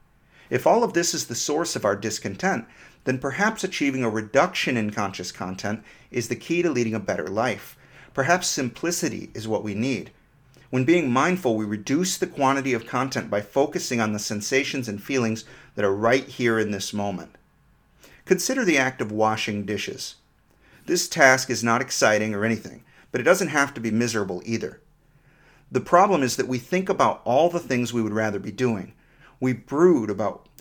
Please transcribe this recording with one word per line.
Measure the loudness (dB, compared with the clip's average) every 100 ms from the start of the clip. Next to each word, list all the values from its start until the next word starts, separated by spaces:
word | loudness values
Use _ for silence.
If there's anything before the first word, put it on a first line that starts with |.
| _ _ _ _ -4
If | 2 4
all | 4
of | 2
this | 0 -2
is | -2 -6
the | -6
source | -2 -2 -2 -2
of | 0
our | 0
discontent, | -2 -6 -8 -4 -4 -4 -6 -16 -20 -8
then | -4 -2
perhaps | -2 0 0 0
achieving | -6 -2 -2 0
a | 0
reduction | -2 0 2 2 2 -2 0
in | 0
conscious | -2 -4 -4 -10
content | -8 -10 -6 -6 -6 -10 -20 -10
is | -6 -4
the | -6
key | -4 0
to | 0
leading | 0 0
a | -2
better | -4 -4 -2
life. | -2 -2 -2 -10 -20 -20 -20 -10
Perhaps | -2 2 2 0
simplicity | -2 -4 -4 -4 -2 -4 -6 -10
is | -10 -4
what | -2
we | -2
need. | -2 -2 -2 -6 -18 _ _ _ _ -4
When | 0 4
being | 4 4
mindful, | 2 2 2 0 0
we | -2
reduce | -4 -2 0 0 -2
the | -4
quantity | 0 2 2 0
of | -2 -2
content | -4 -2 -4 -2
by | -4
focusing | -2 0 0 0 -2 0
on | 0
the | -2
sensations | -4 -6 -2 -2 0 -4 -6
and | -8
feelings | -4 -2 0 -2 -8 -20 -14 -2
that | 0
are | 2
right | 4 2 0
here | -2 2 2
in | 0
this | -2 -4
moment. | -4 -4 -6 -10 -20 _ _ _ _ _ _ -20 -6 0
Consider | 0 0 0
the | 2 2
act | 2 -2
of | -4
washing | 0 2 2 -2 -4 -4
dishes. | -4 -6 -8 -12 -14 _ _ _ _ _ -12 -2
This | -2 0
task | 6 8 6 2
is | -2
not | 0 0
exciting | 0 2 4 4 2
or | 0 0
anything, | 0 -4 -18 -20 _ _
but | 0
it | 2
doesn't | 4 2
have | 2 0
to | -2
be | -2
miserable | 0 0 0 -2 -4 -4
either. | -4 -6 -10 _ _ _ _ _ _ _ _ -4
The | -4
problem | 4 6 6 4
is | 2 0
that | -2
we | -4
think | -2 -2 0
about | 2 2 2
all | 0 4 4
the | 0
things | -2 -2 0
we | -2
would | -2
rather | 0 -2 -2
be | -6
doing. | -2 0 0 -6 -16 _ _ -20 -6
We | -4
brood | -4 -4 4 6 6 2
about | -2 -2 -4 -12 -20